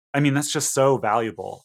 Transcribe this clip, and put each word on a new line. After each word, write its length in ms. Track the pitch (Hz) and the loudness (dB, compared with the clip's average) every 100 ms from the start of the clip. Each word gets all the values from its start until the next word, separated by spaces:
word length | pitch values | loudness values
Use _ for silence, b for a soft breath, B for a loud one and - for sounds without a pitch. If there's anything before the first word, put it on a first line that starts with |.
| _ | _
I 60 | 143 | 0
mean, 160 | 143 | 2
that's 180 | 135 147 | 2 -2
just 220 | 156 139 | -4 -2
so 240 | 139 135 127 | 2 4 2
valuable. 640 | 110 113 113 - 95 - | 0 -2 -2 -6 -12 -12